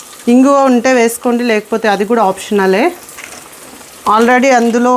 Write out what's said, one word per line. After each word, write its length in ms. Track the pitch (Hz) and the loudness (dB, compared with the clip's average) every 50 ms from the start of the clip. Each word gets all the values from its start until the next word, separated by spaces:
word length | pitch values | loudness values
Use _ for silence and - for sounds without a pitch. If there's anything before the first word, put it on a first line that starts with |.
| - - - - - 240 240 | -20 -20 -20 -8 -2 2 2
ఇంగువ 240 | 254 262 277 277 277 269 262 | 4 4 4 2 2 2 2
ఉంటే 200 | 247 240 220 262 262 247 | 2 0 0 0 2 2
వేసుకోండి, 420 | 233 233 233 - - 247 240 233 240 240 | 0 0 -2 -4 -4 -4 -2 -2 -2 -2
లేకపోతే 360 | 220 208 208 - 226 220 233 214 196 | -2 -4 -4 -4 -6 -4 -2 -2 -2
అది 100 | 185 208 196 | -2 -2 -2
కూడా 100 | 240 233 208 190 | 0 0 0 0
ఆప్షనలే. 520 | 190 190 - - 208 202 190 190 185 208 285 359 349 - - - - - - - - - - - - - - - - - - - - - - 185 208 | -2 -4 -6 -4 -2 -2 0 0 0 0 0 -2 -4 -8 -14 -20 -20 -20 -20 -20 -20 -20 -20 -20 -20 -20 -20 -20 -20 -20 -20 -20 -20 -10 -4 -2 0
Already 340 | 220 233 233 254 247 247 277 254 240 | 2 2 2 2 2 2 2 2 2
అందులో 320 | 233 233 226 240 240 254 254 | 2 0 0 0 0 0 0